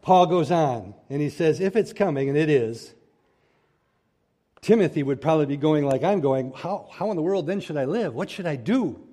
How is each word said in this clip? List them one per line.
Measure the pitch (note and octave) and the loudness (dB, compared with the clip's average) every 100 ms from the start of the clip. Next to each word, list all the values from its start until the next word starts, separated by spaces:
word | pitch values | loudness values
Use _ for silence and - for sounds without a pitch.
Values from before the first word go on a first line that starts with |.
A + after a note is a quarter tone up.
Paul | - F#3 F3+ | 6 6 6
goes | F3 C#3+ | 2 2
on, | E3+ D3+ A#2 G2 G#2 _ | 2 0 -2 -8 -20 _
and | C#3 | -4
he | D3 | -4
says, | - E3 D#3 | 0 0 2
"If | F#3+ A3 | 0 0
it's | - | -2
coming," | - G3 C#3 C#3 | -2 -2 0 0
and | D3 | 0
it | D#3 | 4
is, | C#3+ A2+ A2+ - - _ _ _ _ _ _ _ _ _ _ _ _ _ _ _ _ | 2 2 -6 -16 -20 _ _ _ _ _ _ _ _ _ _ _ _ _ _ _ _
Timothy | - A3+ F3 D#3 | 2 4 4 0
would | C#3 B2+ | -2 -2
probably | D3+ D#3+ C#3+ | 2 2 2
be | C#3+ | 0
going | D3+ D3+ | 2 2
like | C#3+ C3 | 2 0
I'm | D#3 G3+ | 0 0
going, | C#3 C3 B2+ | 0 0 -2
"How, | - E3 G3 - | -8 -8 -8 -10
how | - F#3+ | -6 -4
in | F#3 | -2
the | |
world | D#3+ G3 D#3 | -2 -2 -2
then | G3 | -6
should | - D3+ | -6 -4
I | |
live? | C3 G#3+ G3 | -2 -2 -4
What | A#2+ F#3+ | -6 -8
should | - F3 | -6 -6
I | C#3+ | -6
do? | A#2 B3+ F#3 - - | -2 0 -2 -6 -18